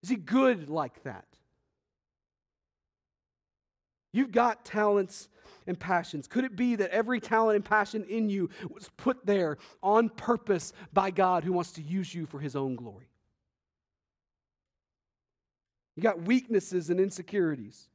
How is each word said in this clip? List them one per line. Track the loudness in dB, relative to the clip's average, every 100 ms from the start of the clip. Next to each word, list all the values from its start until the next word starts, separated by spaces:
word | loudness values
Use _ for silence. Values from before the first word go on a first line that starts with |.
Is | -4
he | -6
good | 0 4 4 2 -2
like | -4 -4 -6
that? | -12 -12 -16 _ _ _ _ _ _ _ _ _ _ _ _ _ _ _ _ _ _ _ _ _ _ _ _ _ _ _ _
You've | 0 2
got | 4 2 0
talents | -4 0 4 4 0 -8 -18 _ -20 -18 -8
and | -8
passions. | 0 -2 0 -10 -4
Could | -2
it | -2
be | 0 0 2
that | 0
every | 0 0 -2
talent | 0 2 4 2
and |
passion | 2 2 2 -4 -4
in | -2 0
you | 0 -2 -4 -14
was | -12 -20 _
put | -2 -2 0
there | 0 0 -4 -12 -6
on | 2 4 4
purpose | -2 -2 -2 0 -2 -2 -16 -2
by | 0 0
God | 2 2 2
who | 0
wants | -2 -4
to | -10
use | -6 -4 -4
you | -6 -8
for | -8
his | -6
own | -4 -4 -4
glory? | -10 -18 -20 _ _ _ _ _ _ _ _ _ _ _ _ _ _ _ _ _ _ _ _ _ _ _ _ _ _ _ _ 0
You |
got | 0 0
weaknesses | 2 2 2 -2 0 -4 -2
and | 0
insecurities. | 0 -2 -6 0 0 -2 -8 -18 _